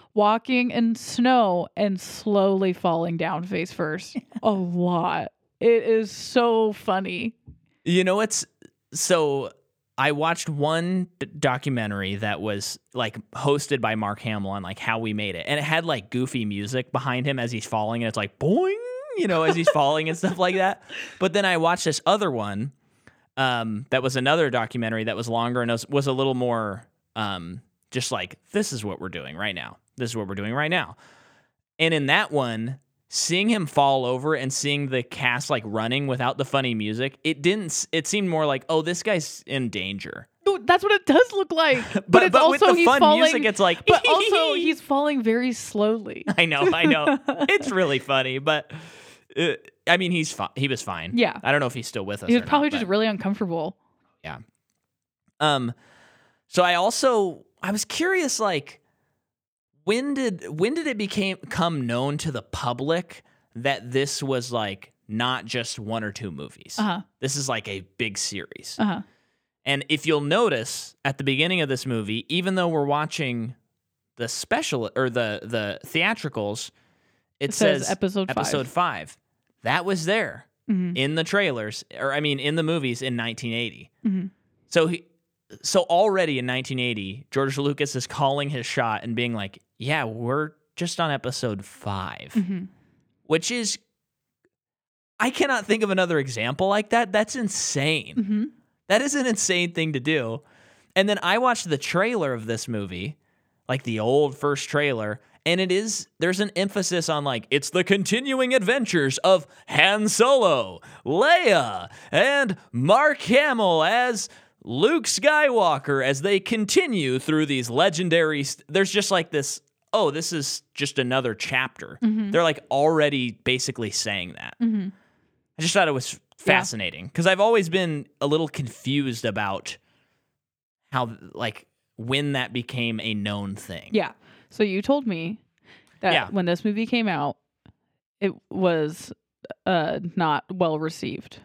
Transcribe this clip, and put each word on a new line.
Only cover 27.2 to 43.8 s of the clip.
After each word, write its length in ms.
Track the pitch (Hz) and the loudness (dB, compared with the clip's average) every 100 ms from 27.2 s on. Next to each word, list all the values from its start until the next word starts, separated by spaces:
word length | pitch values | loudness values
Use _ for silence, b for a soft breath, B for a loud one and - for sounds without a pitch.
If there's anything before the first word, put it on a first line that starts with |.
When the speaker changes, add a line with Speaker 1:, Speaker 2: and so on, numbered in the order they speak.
| 104 95 85 92 - _ _ | -6 -6 -10 -14 -18 _ _
Speaker 2:
just 200 | 127 123 | -6 -4
like, 240 | 110 92 - _ | -4 -6 -12 _
"This 200 | 202 208 | -4 -4
is 120 | 127 104 | -4 -8
what 160 | 92 | -8
we're 80 | 92 | -8
doing 260 | 87 67 80 | -10 -12 -8
right 200 | 104 90 | -6 -6
now. 220 | 60 - _ - | -10 -16 _ -8
This 140 | 120 | -6
is 40 | 113 | -4
what 120 | 98 | -6
we're 80 | 98 | -6
doing 180 | 104 | -4
right 160 | 127 151 | -2 0
now." 260 | 175 90 - b b b b b b _ - | -2 -4 -10 b b b b b b _ 0
And 160 | 160 | 2
in 120 | 160 139 | 2 2
that 240 | 165 214 | 2 2
one, 480 | 147 127 110 113 135 _ _ _ | 0 -2 -2 -6 -8 _ _ _
seeing 400 | - - 175 208 | -6 0 0 2
him 160 | 220 156 | 2 0
fall 400 | - 139 135 123 | 2 4 4 0
over 300 | 127 147 151 | -2 0 -2
and 160 | 131 | -2
seeing 340 | 135 143 143 139 | -4 -2 -2 0
the 140 | 131 | -2
cast, 460 | 120 - 127 120 - | -4 -2 0 0 -2
like, 140 | 139 110 | -4 -2
running 400 | 110 113 135 139 | -4 -2 -2 -2
without 300 | 127 127 139 | -2 -2 -2
the 80 | 131 | -2
funny 300 | 139 131 110 | 0 0 -2
music, 420 | 107 110 135 - | -2 -2 -4 -4
it 180 | 156 147 | -4 0
didn't 240 | 156 208 175 | 0 0 -2
s-, 220 | - - | -6 -2
it 160 | 165 156 | -4 -2
seemed 220 | 208 190 | 0 0
more 160 | 160 151 | 2 2
like, 180 | 131 - | 0 0
"Oh, 120 | 160 | 0
this 220 | 156 175 | 0 -4
guy's 380 | 214 190 147 - - | 0 -2 -2 -10 -6
in 220 | 135 120 | -4 -2
danger." 580 | 98 95 101 - - - _ 392 | -4 -6 -8 -10 -14 -16 _ 0
Speaker 1:
No, 120 | 392 | 0
that's 260 | 226 349 | 2 2
what 80 | 392 | 4
it 120 | 415 - | 2 6
does 260 | 285 494 | 6 6
look 200 | 392 392 | 2 -2
like. 260 | 320 320 262 220 | 2 2 2 0
Speaker 2:
<laughs> 60 | |
But, 180 | 202 190 | -6 6
Speaker 1:
But 120 | 175 | 8
it's 80 | 370 | 8
Speaker 2:
but 160 | - 311 | 8 6
with 100 | - | 8
Speaker 1:
also 120 | 392 | 6
Speaker 2:
the 60 | 349 | 8
Speaker 1:
he's 60 | 339 | 8
Speaker 2:
fun 120 | 277 | 8
Speaker 1:
falling, 220 | 302 311 | 8 8
Speaker 2:
music, 240 | 320 277 226 | 6 4 2
it's 140 | 208 | 4
like, 260 | 190 170 | 4 4